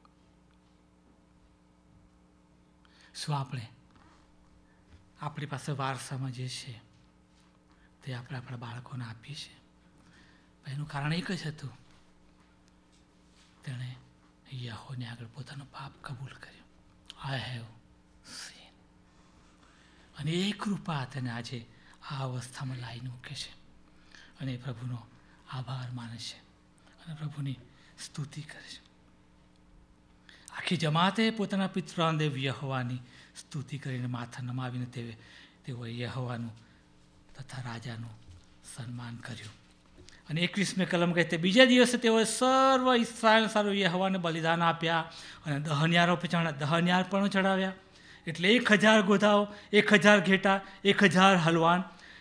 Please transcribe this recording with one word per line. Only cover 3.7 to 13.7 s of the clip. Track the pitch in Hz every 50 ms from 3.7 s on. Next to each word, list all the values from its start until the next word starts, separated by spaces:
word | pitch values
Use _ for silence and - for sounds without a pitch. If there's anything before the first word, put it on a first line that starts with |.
| - - _ _ _ - - - - - - _ _ _ _ _ _ _ _ _ _ _ _ _ - - - _ _ -
આપણી | 151 147 - - 147
પાસે | 139 143 127 - -
વારસામાં | 147 127 135 135 135 123 - - 143 127 135 131
જે | 123 123 127 127
છે | - - - - 117 - - - _ - _ _ _ _ _ _ _ _ _ _ _ _ _ _ _ _ - _ _ _ -
તે | 139 127
આપણે | 120 120 - 139 127
આપણા | 123 - 131 120
બાળકોને | 120 117 117 123 127 - - 123 123
આપીએ | 113 110 - - - 147
છીએ? | 151 - - - - - _ _ _ _ _ _ - - - - - - - - - _ _ _ _ _ 143
એનું | 131 143 147 -
કારણ | - 143 139 151 160
એક | 175 180 -
જ | 196 170 - 156
હતું, | 143 - - 127 - - - - - - - - _ - - - - _ _ _ _ _ _ _ _ _ _ _ _ _ _ _ _ _ _ _ _ - - _ _ _ -
તેણે | 143